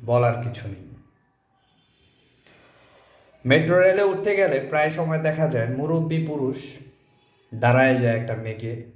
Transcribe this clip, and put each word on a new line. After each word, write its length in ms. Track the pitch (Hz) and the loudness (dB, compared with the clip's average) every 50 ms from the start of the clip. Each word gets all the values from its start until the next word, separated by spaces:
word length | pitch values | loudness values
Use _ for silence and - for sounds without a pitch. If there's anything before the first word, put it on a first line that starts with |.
| 120 113 | -2 0
বলার 260 | 120 123 120 120 117 - - | 0 2 2 2 0 -2 -6
কিছু 200 | 117 - - - 101 | -8 -10 -10 -12 -12
নেই। 120 | 98 - - - - - _ _ _ _ _ _ _ _ _ _ _ _ _ _ _ _ _ _ _ _ _ _ _ _ _ _ _ _ _ _ _ _ _ _ _ _ _ _ _ _ _ _ _ _ _ _ _ _ _ | -14 -14 -16 -20 -20 -20 _ _ _ _ _ _ _ _ _ _ _ _ _ _ _ _ _ _ _ _ _ _ _ _ _ _ _ _ _ _ _ _ _ _ _ _ _ _ _ _ _ _ _ _ _ _ _ _ _
মেট্রো 300 | 127 135 160 160 160 180 180 185 | 2 4 4 4 4 4 6 6
রেলে 180 | 190 185 202 202 196 | 6 4 4 2 2
উঠতে 200 | 185 190 196 208 202 196 | 0 0 -2 0 2 2
গেলে 180 | 196 170 139 135 - - | 2 2 2 -2 -4 -2
প্রায় 200 | 156 151 151 160 160 | -2 0 0 0 -2
সময় 240 | 175 165 160 160 160 160 | -4 -4 -2 -2 -2 -2
দেখা 180 | 156 151 160 160 143 127 | -2 -2 0 -2 0 0
যায় 160 | 117 113 120 123 | -2 -2 -2 -4
মুরব্বী 420 | 127 147 156 165 165 160 156 160 160 160 147 | -4 -2 -2 0 -2 0 -2 -2 -2 -2 -4
পুরুষ 300 | 151 143 131 127 135 - - - - - - - _ _ _ _ _ _ _ _ _ _ _ _ | -4 -4 -4 -4 -4 -6 -10 -16 -18 -20 -20 -20 _ _ _ _ _ _ _ _ _ _ _ _
দাঁড়ায় 440 | - 113 123 120 120 127 131 131 127 120 | -8 0 2 4 4 6 4 4 4 2
যায় 140 | 120 117 113 113 | 2 0 0 0
একটা 160 | 120 117 113 110 113 | -2 -6 -6 -8 -8
মেয়েকে 280 | 113 110 - 117 113 120 117 117 - - | -10 -10 -8 -8 -10 -10 -10 -12 -18 -20